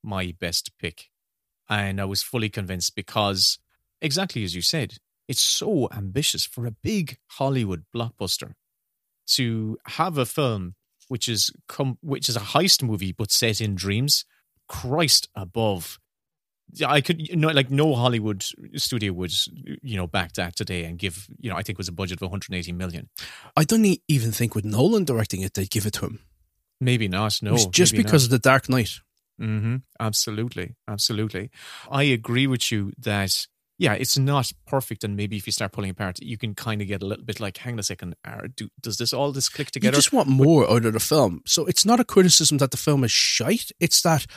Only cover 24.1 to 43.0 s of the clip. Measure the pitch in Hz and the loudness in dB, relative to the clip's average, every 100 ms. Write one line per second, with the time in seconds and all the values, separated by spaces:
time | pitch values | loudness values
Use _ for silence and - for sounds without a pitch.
24.1 | 139 113 - 117 107 104 107 165 226 151 | 0 0 0 0 0 -2 4 4 4 2
25.1 | 113 104 92 98 - 95 101 104 - 92 | 0 0 -2 -4 -4 -2 -2 -2 -4 -8
26.1 | 110 _ _ _ _ _ - 123 123 101 | -10 _ _ _ _ _ -4 0 0 0
27.1 | 92 107 - 107 117 95 135 180 - 104 | 0 -2 -2 2 2 4 4 4 4 6
28.1 | 156 120 127 135 131 - 127 107 - _ | 6 6 4 6 4 4 0 0 -4 _
29.1 | _ _ - 110 107 113 127 - - 113 | _ _ -8 -4 -2 -2 -4 -6 -6 -4
30.1 | 104 - 107 120 - 90 - - 104 - | -2 -2 -2 -4 -6 -10 -12 -10 -4 -2
31.1 | 107 110 92 107 - - - - 139 143 | 0 -4 -4 -10 -14 -20 -18 -4 2 2
32.1 | 120 110 123 135 123 - 107 101 - 113 | 2 0 0 2 0 0 -2 -4 -6 -4
33.1 | 101 98 - - _ _ - 151 101 127 | -2 0 -4 -6 _ _ 0 2 2 2
34.1 | 143 135 143 117 - - 135 - 110 104 | 0 2 2 -2 -6 -4 -4 -4 -8 -6
35.1 | 101 104 104 104 - 101 - 98 90 95 | -4 -4 -6 -6 -4 -4 -4 -6 -4 -6
36.1 | 90 - 110 110 98 113 104 98 98 98 | -8 -10 -8 -8 -6 -6 -4 -4 -4 -6
37.1 | 104 117 101 101 - 123 113 101 92 90 | -8 -8 -6 -8 -8 -10 -6 -6 -6 -12
38.1 | - - 107 - - 107 _ 117 101 117 | -12 -14 -12 -12 -12 -14 _ -10 -6 -4
39.1 | 123 143 135 - - 139 123 208 143 - | -2 -2 -2 -4 -4 -8 0 2 4 4
40.1 | 262 139 131 143 156 104 117 113 107 - | 4 4 6 8 8 8 6 4 2 2
41.1 | 151 110 85 - - 170 - 202 240 240 | 4 4 2 0 0 2 2 4 4 6
42.1 | 196 180 - 156 143 135 - - 139 | 6 8 8 6 4 2 0 2 4